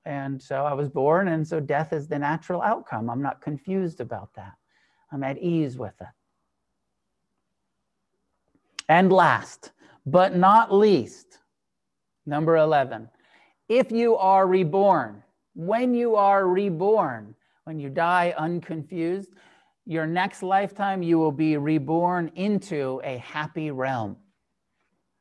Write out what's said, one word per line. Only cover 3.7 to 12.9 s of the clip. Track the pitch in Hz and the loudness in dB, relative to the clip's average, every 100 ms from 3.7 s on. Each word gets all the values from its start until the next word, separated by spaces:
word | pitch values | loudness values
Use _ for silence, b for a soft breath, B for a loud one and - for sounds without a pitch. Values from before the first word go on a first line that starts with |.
| 190 180 160 | -4 -4 -6
about | 113 110 101 | -10 -12 -14
that. | - 98 - _ _ _ _ _ | -18 -20 -20 _ _ _ _ _
I'm | 143 | -8
at | 135 139 | -8 -4
ease | 175 165 147 127 | -2 0 -2 -6
with | 113 - | -12 -14
it." | - _ _ _ _ _ _ _ _ _ _ _ _ _ _ _ _ _ _ _ _ _ _ _ _ _ _ - - | -20 _ _ _ _ _ _ _ _ _ _ _ _ _ _ _ _ _ _ _ _ _ _ _ _ _ _ -6 2
And | 160 185 | 4 6
last, | 185 165 117 - - - _ b b - | 6 4 2 -2 -18 -20 _ b b 0
but | 170 190 180 | 4 4 4
not | 185 214 226 | 6 6 6
least, | 202 214 175 101 - _ _ _ _ _ _ _ _ _ _ - | 4 4 4 0 -12 _ _ _ _ _ _ _ _ _ _ -6
number | 147 160 165 | -2 2 4
eleven, | 156 151 127 | 4 2 0